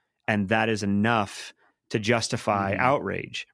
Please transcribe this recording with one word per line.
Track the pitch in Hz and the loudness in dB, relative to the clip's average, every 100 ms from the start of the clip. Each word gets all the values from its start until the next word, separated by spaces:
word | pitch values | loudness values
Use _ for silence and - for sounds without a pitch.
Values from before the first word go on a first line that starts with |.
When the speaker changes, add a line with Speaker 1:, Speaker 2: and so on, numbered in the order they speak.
| _ _ - | _ _ -2
Speaker 1:
And | 104 95 | 0 2
that | 110 113 | 2 2
is | 107 | 0
enough | 101 101 110 117 98 - - - _ _ - | 0 2 4 2 0 -6 -12 -16 _ _ -6
to | 117 | -2
justify | 104 117 - 120 - 101 98 | 2 0 0 -4 0 0 0
Speaker 2:
Mm-hmm. | 101 | 2
Speaker 1:
outrage," | 127 143 95 92 - - - | 2 2 -2 -6 -8 -12 -8